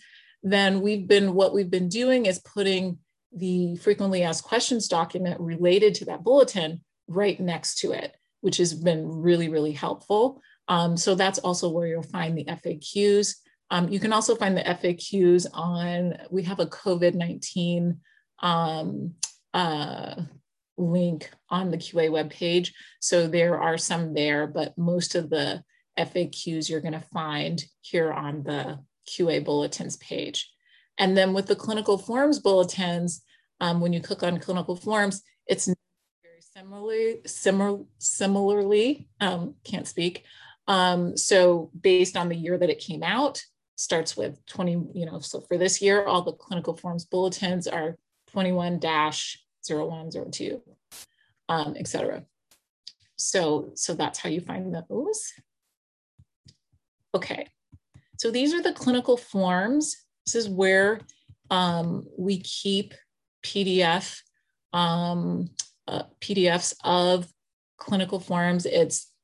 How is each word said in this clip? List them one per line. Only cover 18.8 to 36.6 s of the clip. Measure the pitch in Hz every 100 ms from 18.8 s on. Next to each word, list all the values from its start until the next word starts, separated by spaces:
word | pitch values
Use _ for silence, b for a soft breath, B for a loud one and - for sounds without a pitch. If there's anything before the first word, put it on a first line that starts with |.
| 156 143 151 170 - - _
uh, | 180 175 151 147 - - - 151 - _ _ _ -
link | 170 175 175 156 - - _
on | 175 190
the | 160
Q | - 170
A | 160
webpage. | 156 151 - 175 175 180 B B B
So | - 180 165
there | 170 170 170
are | 165 165
some | - 170 165
there, | 151 147 147 147
but | 160 151 -
most | 170 175 170
of | 180 151
the | 156 143 170 - _ _ -
F | 165 180
A | 160
Qs | - - 160 151
you're | 160
gonna | 160 156 -
find | 175 156 147 147 165 - _
here | - 180 160
on | 151 147 151
the | 139 147 135 147 - _ -
Q | - 170
A | 147
bulletins | 151 147 147 - - -
page. | - - - - - b b b b -
And | 190
then | 190 190
with | 190 196
the | 202
clinical | - 220 214 196
forms | - 240 285 294
bulletins, | 202 190 180 - 180 175 175 - b b b _
um, | 175 170
when | 175
you | 170
click | 170 175
on | 175 170
clinical | - 180 165 180
forms, | 208 214 202 196 b b -
it's | 190 -
very | 180 _ _ _ _ 170 170
similarly, | _ 190